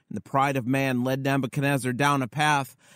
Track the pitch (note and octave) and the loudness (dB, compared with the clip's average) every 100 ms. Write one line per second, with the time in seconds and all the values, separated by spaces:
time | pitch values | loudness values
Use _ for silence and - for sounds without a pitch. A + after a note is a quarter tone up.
0 | - G#2 - C3+ C#3 C3+ A#2 C3+ C3+ B2 | -14 -14 -4 0 2 0 0 0 0 0
1 | B2+ C3+ C#3 C#3 C3 - C#3 C#3+ B2+ B2 | 0 0 0 0 -2 -2 0 0 0 0
2 | C#3+ C#3+ B2+ D3+ D3+ C#3+ C3+ - _ | 2 2 -2 0 2 2 -2 -12 _